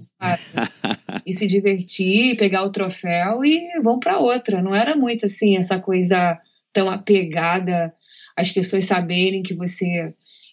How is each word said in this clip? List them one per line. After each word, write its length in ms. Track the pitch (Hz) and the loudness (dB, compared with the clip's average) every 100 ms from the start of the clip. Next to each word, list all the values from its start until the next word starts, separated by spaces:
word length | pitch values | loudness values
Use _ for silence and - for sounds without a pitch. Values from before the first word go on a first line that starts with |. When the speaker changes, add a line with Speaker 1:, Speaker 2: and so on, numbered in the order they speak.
| - _ | -18 _
Speaker 1:
sabe? 200 | 185 175 - | -4 -4 -4
Speaker 2:
<laughs> 720 | - - - - 226 - 95 - | -6 -6 -6 -6 -6 -6 -12 -6
Speaker 1:
E 80 | |
se 140 | 190 208 | -2 2
divertir, 880 | 190 202 190 180 - 185 202 254 226 | 2 2 0 -2 -2 2 4 2 2
pegar 260 | 202 190 | 0 0
o 80 | 196 | -2
troféu 720 | 196 190 180 175 170 180 233 | -4 -6 -6 -4 -2 0 0
e 380 | 285 320 339 339 | 2 2 0 -2
vamos 160 | 226 247 | 0 0
pra 200 | - 392 | 0 2
outra. 420 | 254 247 247 196 | 2 0 0 -2
Não 120 | 190 | 0
era 220 | 196 254 311 | 0 2 2
muito, 300 | 247 233 202 | 0 0 -2
assim, 320 | 196 214 190 | 0 2 4
essa 200 | 180 190 | 2 -2
coisa 600 | 185 185 180 185 175 165 _ _ _ | 0 0 2 2 2 -2 _ _ _
tão 180 | - 190 | 0 0
apegada 1040 | 196 196 202 175 160 165 180 185 175 165 - _ - - - | -2 2 2 4 -2 0 0 0 -2 -2 -6 _ -20 -14 -2
às 160 | 180 | 0
pessoas 340 | - 180 196 185 | 0 0 -2 0
saberem 560 | 185 170 180 190 190 | 0 0 0 0 0
que 100 | 185 | -6
você 600 | 170 180 - 180 175 160 - _ - - | -6 -6 -4 -4 -2 -6 -12 _ -20 -20